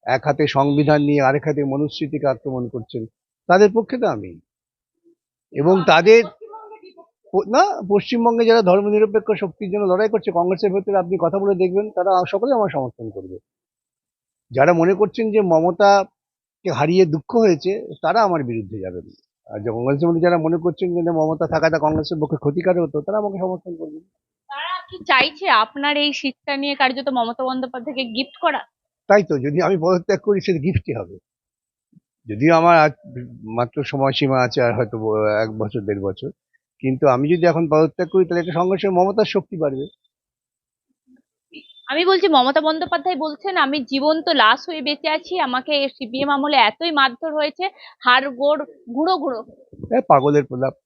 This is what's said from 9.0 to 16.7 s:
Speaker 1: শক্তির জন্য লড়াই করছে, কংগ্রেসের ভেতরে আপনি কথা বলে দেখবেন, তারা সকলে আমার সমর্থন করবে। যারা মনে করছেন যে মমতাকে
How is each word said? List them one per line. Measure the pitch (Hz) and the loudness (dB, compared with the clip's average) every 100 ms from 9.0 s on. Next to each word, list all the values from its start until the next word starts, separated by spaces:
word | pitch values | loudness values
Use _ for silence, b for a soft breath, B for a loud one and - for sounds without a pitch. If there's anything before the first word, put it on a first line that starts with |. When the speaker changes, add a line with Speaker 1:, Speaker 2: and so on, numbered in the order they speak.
| 214 214 220 202 | 2 0 -2 -4
Speaker 1:
শক্তির | 196 - 202 | -4 -8 -6
জন্য | 208 | -2
লড়াই | 202 185 214 | 0 2 2
করছে, | 220 - | 0 0
কংগ্রেসের | 170 180 185 208 | -2 0 0 0
ভেতরে | 196 196 196 | -2 0 -2
আপনি | 175 185 | 0 -2
কথা | 170 196 | 0 0
বলে | 196 | 0
দেখবেন, | 185 185 185 214 | 0 0 0 -4
তারা | 196 180 185 180 | -2 0 0 0
সকলে | 196 240 | -2 -2
আমার | 247 196 | 0 0
সমর্থন | 147 127 - 113 | -2 -6 -8 -12
করবে। | 98 92 90 _ _ _ _ _ _ _ _ _ _ _ | -12 -14 -18 _ _ _ _ _ _ _ _ _ _ _
যারা | 127 147 | 2 4
মনে | 170 170 | 4 2
করছেন | 190 214 - 220 | 2 -2 -2 0
যে | 214 | 0
মমতাকে | 190 160 170 170 202 202 190 _ _ _ _ _ 190 | 2 2 2 4 4 4 0 _ _ _ _ _ -6